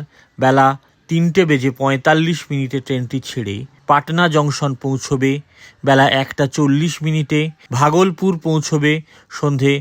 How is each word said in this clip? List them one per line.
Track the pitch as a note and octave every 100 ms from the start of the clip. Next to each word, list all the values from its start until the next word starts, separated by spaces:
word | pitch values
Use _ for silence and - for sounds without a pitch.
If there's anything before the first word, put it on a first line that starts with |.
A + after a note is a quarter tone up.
| D3 _ _ -
বেলা | C3 C3+ C3+ C3+ _ _ -
তিনটে | E3 E3+ E3 E3+
বেজে | C#3+ C3+
পঁয়তাল্লিশ | B2+ C3+ C3+ D#3 D#3+ E3 E3 -
মিনিটে | C#3+ C3 C#3
ট্রেনটি | C3 C3 A#2+ C3+
ছেড়ে | - - G#2 G2+ C3+ _ -
পাটনা | C#3+ D3 E3 F3
জংশন | D3+ D3 C#3 D3
পৌঁছবে | B2+ C3+ C3 - C3+ C3+ C#3+ - _ - _ C#3
বেলা | C3+ C#3
একটা | C3+ C3+ - C#3
চল্লিশ | - D3 C#3 E3 -
মিনিটে, | D#3 D#3 D3 D3+ D#3 - -
ভাগলপুর | B2 D3 D#3+ F#3+ E3 F#3 E3+
পৌঁছবে | D#3+ D#3 - D#3 D3 D#3 D3+ - _
সন্ধে | - D3 C#3+ C#3 C#3